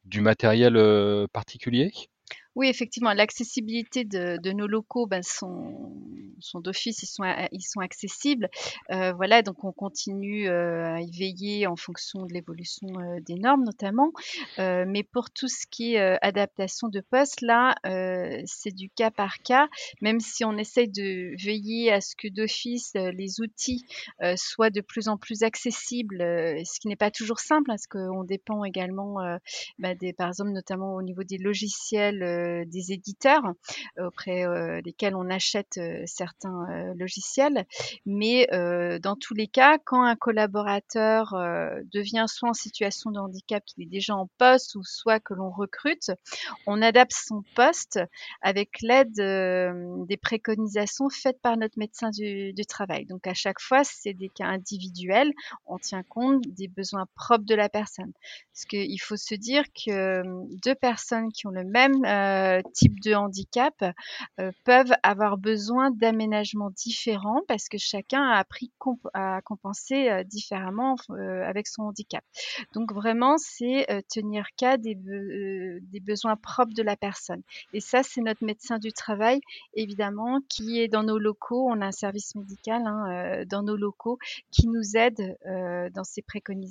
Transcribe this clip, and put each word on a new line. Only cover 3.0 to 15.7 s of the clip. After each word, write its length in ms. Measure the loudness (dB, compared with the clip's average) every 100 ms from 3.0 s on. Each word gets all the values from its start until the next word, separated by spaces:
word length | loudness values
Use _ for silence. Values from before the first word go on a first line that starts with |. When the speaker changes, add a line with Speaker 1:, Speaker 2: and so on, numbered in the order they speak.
| 2
Speaker 2:
l'accessibilité 920 | 4 4 2 -6 -4 -4 -4 -2 -4
de, 320 | -2 -2 -2 -2
de 80 | -2
nos 160 | -2 0
locaux, 400 | -2 -2 -4 -2
ben, 160 | -2
sont, 720 | -4 -8 -8 -8 -10 -12 -14 -14 -16 -16 -18 -18
sont 180 | -12 -10
d'office, 460 | -6 -4 -4 -6
ils 20 | -8
sont 160 | -4
a-, 260 | -2 -2 -4
ils 100 | -6
sont 160 | -8 -6
accessibles. 720 | -6 -8 -10 -4 0 0 0 -6 -10 -10 -6
Euh, 220 | 0 0
voilà, 300 | 2 6 6
donc 200 | 6 -2
on 80 | -8
continue, 800 | -6 -8 -6 -6 -6 -4 -2 0
euh, 480 | 2 2 0 -2 -4
à 40 |
y 120 | -6 -6
veiller 520 | -6 -4 -4 0 0
en 80 | -2
fonction 500 | -8 -12 -10 -10 -8
de 80 |
l'évolution, 540 | -8 -10 -12 -12 -12 -10 -8
euh, 220 | -8 -8
des 160 | -8 -2
normes 280 | 4 4
notamment. 460 | 4 -2 -2 2 2 2 -10 -10 -8 -2
Euh, 260 | 0 0 0
mais 180 | -2
pour 260 | -2 -4 -6
tout 160 | -6 -6
ce 180 | -6 -8